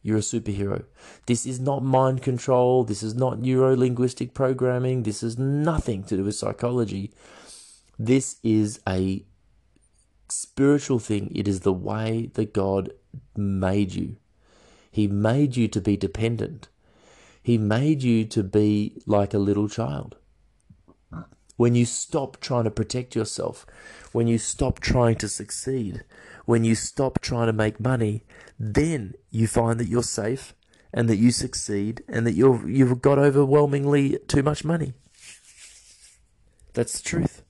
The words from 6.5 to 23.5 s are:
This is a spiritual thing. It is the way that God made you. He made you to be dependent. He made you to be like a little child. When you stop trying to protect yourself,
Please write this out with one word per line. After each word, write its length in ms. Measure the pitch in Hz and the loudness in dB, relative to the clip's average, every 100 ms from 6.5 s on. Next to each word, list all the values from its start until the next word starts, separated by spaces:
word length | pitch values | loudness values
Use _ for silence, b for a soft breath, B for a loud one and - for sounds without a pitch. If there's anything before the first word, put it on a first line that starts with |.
| 98 120 123 107 98 98 B B B B B B B B _ | -4 -2 -2 -2 -4 -8 B B B B B B B B _
This 380 | 113 131 - - | 2 2 2 -6
is 380 | 113 110 107 - - | 0 2 2 -2 -4
a 380 | 95 95 95 - _ _ _ _ _ _ _ _ _ _ | -2 -2 -4 -10 _ _ _ _ _ _ _ _ _ _
spiritual 720 | - - - 139 143 139 127 | -12 -10 0 4 4 2 -2
thing. 340 | - 107 101 | 0 -4 -4
It 140 | - 101 | -4 -2
is 120 | 95 | 0
the 120 | 98 | 0
way 580 | 92 98 107 113 113 117 | -2 -4 -4 -2 -4 -4
that 180 | - 107 | -4 -4
God 400 | - 98 98 95 - _ - _ | -2 0 0 -2 -12 _ -20 _
made 600 | - 101 95 92 98 101 | -4 -2 0 0 0 -2
you. 220 | 95 90 - _ _ b b b b b | -4 -8 -10 _ _ b b b b b
He 160 | - 104 | -2 0
made 500 | 101 107 127 147 123 | 2 0 2 2 2
you 120 | 110 | 0
to 120 | 110 | 0
be 160 | 95 101 | 0 0
dependent. 720 | 98 - 113 117 107 - - _ b b b b b b | -2 -2 -2 -2 -6 -10 -20 _ b b b b b b
He 140 | - 117 | 0 2
made 460 | 107 110 147 156 | 2 0 2 2
you 240 | 127 113 110 | 2 2 2
to 160 | - | -2
be 580 | 95 104 107 104 104 - - | 0 2 4 2 0 -6 0
like 260 | 104 101 | 0 2
a 60 | 104 | 0
little 320 | 98 101 107 | 0 0 -2
child. 460 | - 113 71 - - _ _ _ _ _ - _ _ _ - - _ _ - | -4 -6 -6 -10 -18 _ _ _ _ _ -20 _ _ _ -16 -16 _ _ 0
When 180 | 120 | 2
you 100 | 120 | 4
stop 560 | 120 - - 160 135 - | 2 -2 -4 -4 -4 -10
trying 240 | - 123 | -4 -2
to 60 | 110 | -2
protect 440 | 107 107 127 123 | -2 -4 -6 -6
yourself, 500 | 120 110 - 120 | -6 -6 -4 -6